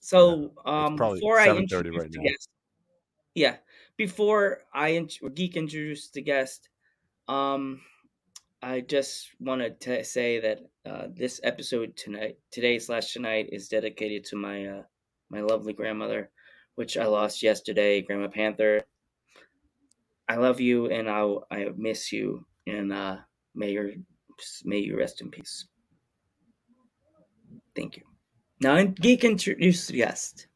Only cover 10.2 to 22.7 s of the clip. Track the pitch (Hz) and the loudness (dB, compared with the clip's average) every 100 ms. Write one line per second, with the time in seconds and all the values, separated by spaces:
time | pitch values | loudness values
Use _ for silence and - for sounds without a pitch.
10.2 | 120 117 113 107 - _ 107 98 98 92 | 0 0 0 -2 -8 _ -14 -12 -12 -6
11.2 | 127 - 117 123 - 120 117 - - 104 | -6 -2 -4 -4 -4 -4 -4 -10 -12 -8
12.2 | 110 - _ - 120 120 113 117 110 120 | -8 -10 _ -2 0 0 -2 -4 -4 -6
13.2 | 120 110 107 104 98 110 110 110 107 104 | -2 -2 -2 -8 -4 -2 -2 -4 -6 -6
14.2 | 98 107 101 101 98 98 - _ _ _ | -8 -8 -6 -8 -10 -12 -16 _ _ _
15.2 | _ 104 104 110 107 104 110 107 107 110 | _ -6 -2 -2 -4 -8 -6 -6 -6 -6
16.2 | 101 _ - - _ - 117 - 113 104 | -8 _ -20 -20 _ -12 -8 -2 0 2
17.2 | 104 - 113 104 - 101 104 101 95 101 | 0 2 2 2 0 2 4 2 0 -6
18.2 | 101 104 107 104 107 107 - _ _ _ | -6 -2 -2 2 4 4 0 _ _ _
19.2 | _ _ _ _ _ _ _ _ _ _ | _ _ _ _ _ _ _ _ _ _
20.2 | - 113 127 123 123 123 117 113 113 107 | -4 2 4 4 4 2 2 -2 -2 0
21.2 | 104 101 - 101 101 98 110 110 - 107 | 0 0 -4 -6 -6 -4 -4 -4 -6 -4
22.2 | 104 95 87 _ - | -4 -6 -12 _ -10